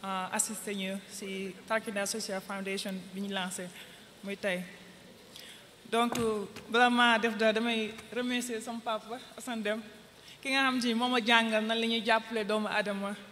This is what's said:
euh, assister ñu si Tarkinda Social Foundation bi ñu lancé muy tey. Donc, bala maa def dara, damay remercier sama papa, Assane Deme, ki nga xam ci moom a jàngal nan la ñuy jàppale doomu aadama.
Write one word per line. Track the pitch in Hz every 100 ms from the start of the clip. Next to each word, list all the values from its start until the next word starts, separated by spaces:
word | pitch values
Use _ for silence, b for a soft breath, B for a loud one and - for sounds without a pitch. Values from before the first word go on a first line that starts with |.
euh, | 196 190 185
assister | 214 208 214 -
ñu | 202 190 196 -
si | - 196 190 190 185 -
Tarkinda | 220 220 202 196
Social | 226 208 190
Foundation | 190 196 196 196 208 190 185
bi | 185
ñu | 202
lancé | 196 185 180 180 B B B B -
muy | 196 202
tey. | 208 180 180 - - - - - - B B B B - -
Donc, | 226 233 240 226 214 196 - -
bala | 226 247
maa | 240 240 226
def | 233 208
dara, | 220
damay | 214 233 226 214 220 -
remercier | 226 247 247 247 226
sama | 233 233
papa, | 233 220 208 233 - -
Assane | 254 226
Deme, | 208 220 214 - - - B B
ki | 269
nga | 269 269
xam | 254
ci | 240
moom | 226 247
a | 247
jàngal | 220 233 226 220
nan | 220 226
la | 233
ñuy | 226
jàppale | 214 226 220 226
doomu | 202 214 208
aadama. | 208 202 196 202 202 -